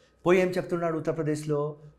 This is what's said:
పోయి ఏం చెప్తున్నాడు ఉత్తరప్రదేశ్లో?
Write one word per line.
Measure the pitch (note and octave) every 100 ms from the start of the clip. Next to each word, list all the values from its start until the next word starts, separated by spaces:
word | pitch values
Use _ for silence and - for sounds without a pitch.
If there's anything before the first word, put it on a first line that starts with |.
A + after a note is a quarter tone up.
| _ _ E3
పోయి | F#3
ఏం | F3+
చెప్తున్నాడు | F3+ F3+ F3 E3+ D#3+
ఉత్తరప్రదేశ్లో? | D3+ D#3 D3+ D3+ D3+ D3 D3 D3+ -